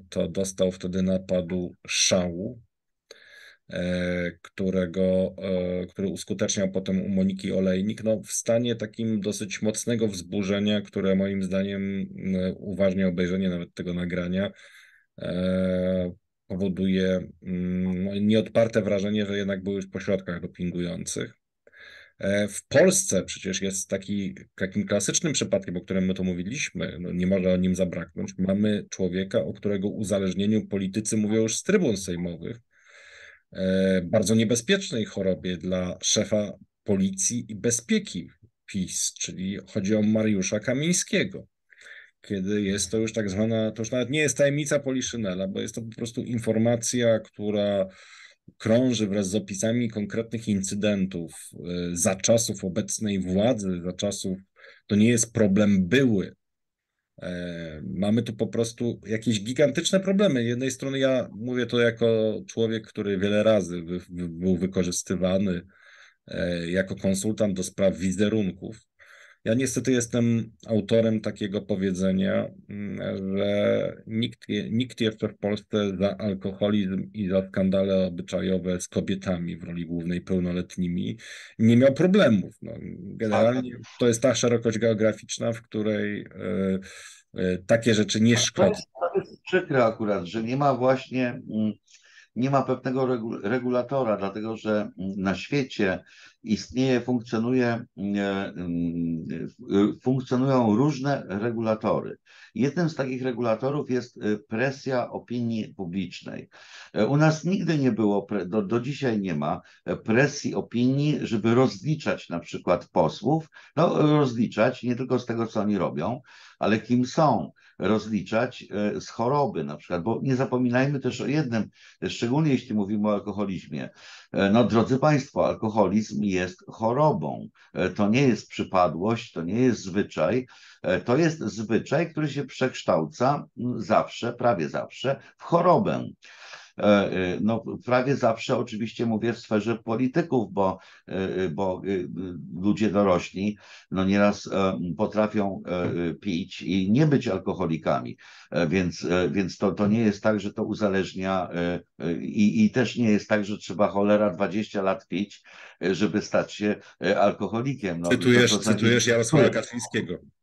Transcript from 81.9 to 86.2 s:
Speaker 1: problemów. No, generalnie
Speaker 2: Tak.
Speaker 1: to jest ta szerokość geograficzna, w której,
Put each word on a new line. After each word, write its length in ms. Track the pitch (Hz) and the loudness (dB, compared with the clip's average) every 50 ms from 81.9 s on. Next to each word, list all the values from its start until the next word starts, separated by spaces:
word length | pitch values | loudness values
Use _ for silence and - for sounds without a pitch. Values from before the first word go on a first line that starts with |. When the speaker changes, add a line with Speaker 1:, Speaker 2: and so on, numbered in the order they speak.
| 135 | 6
Speaker 1:
problemów. 640 | - 165 185 190 208 170 135 110 95 - - - _ | 4 4 4 6 6 6 6 6 4 2 -2 -10 _
No, 100 | - - - - - 87 90 - | -16 -14 -14 -12 -12 -12 -12 -12
generalnie 720 | - 98 95 95 113 107 107 110 113 117 127 131 127 127 | -12 -14 -8 -4 -2 0 4 4 4 4 4 2 -2 -6
Speaker 2:
Tak. 100 | 123 120 117 - - - | -10 -14 -16 -18 -4 2
Speaker 1:
to 80 | 127 120 | 2 2
jest 140 | 113 117 | 4 4
ta 140 | - 131 117 | 4 2 2
szerokość 420 | - - 120 120 113 - 120 107 104 | 4 2 2 2 2 2 0 0 2
geograficzna, 760 | 113 117 113 101 110 110 107 - - - - - 123 117 113 | 2 2 2 4 2 2 2 0 -6 -10 -8 -4 -4 -4 -4
w 80 | 113 | -4
której, 600 | - _ - 110 104 107 107 104 104 104 104 104 | -10 _ -6 -4 -2 0 0 0 -2 -2 -4 -6